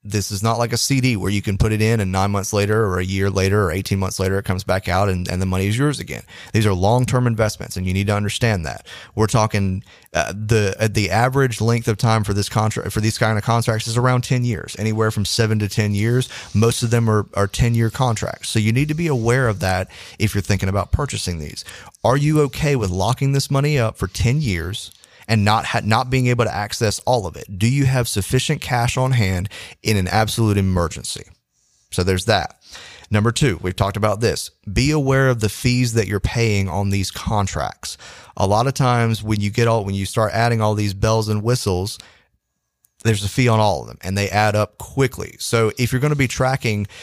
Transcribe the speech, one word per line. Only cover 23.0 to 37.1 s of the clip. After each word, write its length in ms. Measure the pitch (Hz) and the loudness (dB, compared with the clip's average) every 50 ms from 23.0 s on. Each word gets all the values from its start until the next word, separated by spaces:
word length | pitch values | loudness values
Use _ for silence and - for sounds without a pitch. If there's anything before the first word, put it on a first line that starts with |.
| 95 107 131 - 139 135 | 0 0 0 0 0 0
this 180 | 139 139 - - | 0 0 0 0
money 280 | 143 139 139 147 151 135 | 0 0 2 2 2 2
up 180 | 117 110 - | 0 0 -2
for 100 | - - | -4 -6
ten 360 | 92 - - - 120 123 151 | -6 -2 0 0 2 2 2
years 480 | 156 120 92 85 80 87 104 - - - - - - _ _ - - | 0 0 -2 -2 -4 -6 -8 -8 -12 -14 -18 -20 -20 _ _ -20 -4
and 160 | - 113 110 | 0 2 4
not 220 | 101 104 - - - | 4 4 4 2 0
ha-, 160 | - - 117 | 0 -2 -2
not 280 | - 101 110 117 131 127 | 0 2 0 0 0 0
being 160 | 127 131 127 | 0 0 2
able 180 | 123 123 117 117 | 2 2 2 0
to 100 | 107 - | 0 0
access 440 | 92 104 104 - - 117 104 101 - - | -4 -6 -6 -4 -2 0 0 0 -2 -2
all 200 | - 127 120 95 | 0 0 0 0
of 80 | 85 - | -4 -10
it? 240 | - - - 104 90 | -12 -12 -12 -4 0
Do 80 | 107 | 2
you 200 | 117 131 143 139 | 2 4 4 2
have 200 | 135 131 127 120 - | 2 2 2 0 0
sufficient 520 | - 104 92 - - 127 - - 156 - | -2 -4 -2 0 0 0 0 0 -4 -4
cash 380 | - - 127 120 117 123 - 131 | -4 -4 -2 0 0 0 0 0
on 140 | 131 131 | 0 2
hand 360 | 135 120 104 92 95 87 92 101 - - - - - _ | 2 2 2 2 0 -2 -4 -6 -10 -14 -18 -18 -20 _
in 140 | - - 110 | -2 0 0
an 100 | 101 92 | 2 0
absolute 520 | 87 92 107 110 104 - - 113 107 101 101 | 0 0 0 0 0 0 0 2 2 4 2
emergency? 680 | 98 95 92 90 85 80 - - - - - - - _ - _ _ _ _ _ _ _ _ _ _ _ | 2 2 2 0 0 -2 -4 -8 -10 -10 -10 -10 -12 _ -20 _ _ _ _ _ _ _ _ _ _ _
So 120 | - - 90 | -4 -2 0
there's 220 | 92 95 90 - | 2 0 0 2
that. 340 | - 107 95 - - - _ _ - - - - - - - - - | 2 2 2 0 -4 -10 _ _ -20 -20 -20 -20 -20 -20 -20 -8 0
Number 220 | 104 107 104 117 | 0 2 2 2
two, 260 | 117 - 160 135 92 82 | 2 2 2 2 0 0
we've 140 | - 90 90 | -4 -6 -2
talked 200 | - 98 98 98 | 0 -2 -2 0
about 240 | 107 101 107 101 104 | 0 0 0 0 2
this. 300 | 117 107 76 - - - _ _ _ 104 | 0 0 0 -2 -6 -10 _ _ _ -4
Be 200 | 95 113 127 143 | 0 0 2 2
aware 380 | 151 156 139 131 135 135 135 131 | 2 2 2 2 2 4 4 2
of 120 | 127 117 | 2 2
the 80 | 107 104 | 0 -4
fees 460 | - - - 127 123 123 127 117 113 | -4 0 0 0 2 2 0 2 2
that 140 | 117 104 98 | 0 0 0
you're 120 | 104 98 | -2 -2
paying 480 | - - - 120 117 113 104 98 95 95 | -2 -2 0 0 0 2 2 0 0 0
on 220 | 78 98 101 101 | -2 -2 0 0
these 200 | 98 98 95 - | 0 0 -2 -4